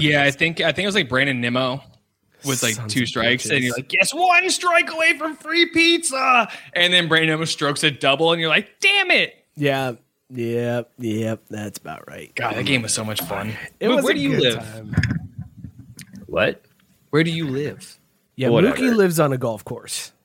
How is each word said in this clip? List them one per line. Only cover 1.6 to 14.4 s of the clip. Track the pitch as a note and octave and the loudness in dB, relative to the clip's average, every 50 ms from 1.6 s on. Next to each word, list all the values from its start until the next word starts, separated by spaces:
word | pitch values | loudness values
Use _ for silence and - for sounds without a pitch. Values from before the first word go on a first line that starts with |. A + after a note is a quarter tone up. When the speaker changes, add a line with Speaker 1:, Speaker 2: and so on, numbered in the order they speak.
| C3 B2+ B2+ C#3 - - - _ _ _ _ _ _ _ _ _ - | 0 -2 -4 -6 -10 -16 -20 _ _ _ _ _ _ _ _ _ -4
Speaker 1:
with, | C#3 C3+ B2 - | -4 -2 0 0
like, | A#2 A2 | 0 -2
Speaker 2:
Sons | A2 A#2 G#2+ G#2+ | -2 -4 -4 -2
Speaker 1:
two | C3 B2 | -2 -2
Speaker 2:
of | A2+ | -2
Speaker 1:
strikes, | - - A2+ A#2 B2 B2+ - | -2 0 2 2 2 0 0
and | A2 D#3 C3+ | -2 0 0
Speaker 2:
bitches. | B2+ | 0
Speaker 1:
you're | B2 A#2+ | 0 -2
like, | A#2+ C3+ - - | -4 -6 -4 -2
"Yes, | F3+ F#3+ - - | 0 0 0 0
one | D4+ F4+ F#4 F4 E4+ F4+ F#4 | 0 2 4 4 4 4 2
strike | - - - F4+ E4+ E4+ F4 - | -2 0 0 2 2 2 2 0
away | D#4+ D#4+ D#4+ E4 E4 C4+ | -2 0 2 0 2 0
from | D4+ D#4+ D4+ | -2 -8 -8
free | - - D4+ D#4+ E4+ E4+ | -8 -8 -2 0 2 2
pizza." | E4+ - D#4+ E4 E4+ E4+ E4+ E4+ - C4+ C4+ C4 B3+ B3+ A#3+ A3 - - - - - - | 2 2 2 4 4 4 2 0 -2 -2 -2 2 4 4 4 2 0 -4 -14 -18 -8 -2
And | - F3 F3+ F3+ | 0 2 4 4
then | F3+ E3+ D#3+ | 4 4 4
Brandon | D#3+ D#3+ D#3+ D#3+ | 2 4 4 2
Nimmo | D#3+ D#3 E3 | 2 0 -2
strokes | D#3 - - D3+ C#3+ D3 C#3 - | -4 -4 -2 0 -2 0 2 0
a | D#3 | 0
double, | C#3 A#2+ - C#3 C#3 C#3 D#3+ E3 | 0 2 2 2 2 4 4 2
and | E3+ E3+ | 2 2
you're | E3 D#3+ | 0 2
like, | D3+ F#3 G#3 - _ _ | 2 0 0 -2 _ _
"Damn | - G4 G4+ G4+ F#4+ F#4 | 0 2 2 2 2 2
it." | F4 B3 F3 - - _ _ _ _ - | 2 2 2 0 -4 _ _ _ _ -2
Speaker 2:
Yeah, | C#3+ C#3+ C3+ C3+ C3+ C3 A#2+ A2 _ _ _ _ _ _ | 0 0 2 2 0 -4 -4 -8 _ _ _ _ _ _
yep, | B2+ B2 A#2 A#2 A#2 A#2+ A#2+ A#2+ A#2+ A#2+ A#2 - _ - | -8 -6 -4 -2 -2 -2 -2 0 -2 -4 -4 -8 _ -8
yep, | B2 A2+ G#2+ A2 A2+ A2 A2+ G#2+ - _ | -6 -4 -2 -2 -2 -2 -4 -6 -8 _
that's | G#2+ G#2+ G#2+ G#2 - - | -12 -10 -10 -10 -12 -12
about | - - D#2+ - - - | -14 -14 -14 -14 -14 -16
right. | - F2 D#2 - _ | -16 -16 -16 -14 _
Speaker 1:
God, | - A#2+ A#2 A2 | -4 -4 -4 -4
that | A#2 A#2+ | -4 -2
game | - C#3 B2 | -2 -2 -2
was | A2+ G#2+ - | -2 -4 -4
so | - A2 | -4 -4
much | G#2+ A2 G#2 | -6 -6 -6
fun. | - - G2+ G2 G2+ G#2+ A2 - - - - _ | -6 -8 -8 -8 -6 -8 -8 -10 -12 -16 -12 _
Speaker 2:
It | - A3 | -2 0
Speaker 1:
Where, | B3+ D4 | 2 2
Speaker 2:
was | C4+ | 2
Speaker 1:
where | C4+ D#4 | 2 0
Speaker 2:
a | |
Speaker 1:
do | D4+ | 0
you | C#4 C#4 | 0 0
Speaker 2:
good | C4+ - | 0 2